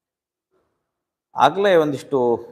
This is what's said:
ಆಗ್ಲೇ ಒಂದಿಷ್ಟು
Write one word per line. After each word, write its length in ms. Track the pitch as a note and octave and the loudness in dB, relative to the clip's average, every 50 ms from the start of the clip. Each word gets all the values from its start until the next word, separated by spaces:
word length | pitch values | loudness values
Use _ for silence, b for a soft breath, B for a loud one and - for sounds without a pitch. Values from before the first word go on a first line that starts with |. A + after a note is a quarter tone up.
| _ _ _ _ _ _ _ _ _ _ _ _ _ _ _ _ _ _ _ _ _ _ _ _ _ _ - | _ _ _ _ _ _ _ _ _ _ _ _ _ _ _ _ _ _ _ _ _ _ _ _ _ _ -2
ಆಗ್ಲೇ 400 | A#2 A#2 C#3+ D#3 F#3+ G3+ G#3 F#3 | 0 0 2 2 0 0 2 2
ಒಂದಿಷ್ಟು 640 | E3 D#3 D3+ C#3+ B2 - - C#3+ C3+ B2 A#2+ A#2 A2 - - | 2 2 0 -4 -8 -8 -6 -4 -2 -2 -2 -2 -4 -6 -12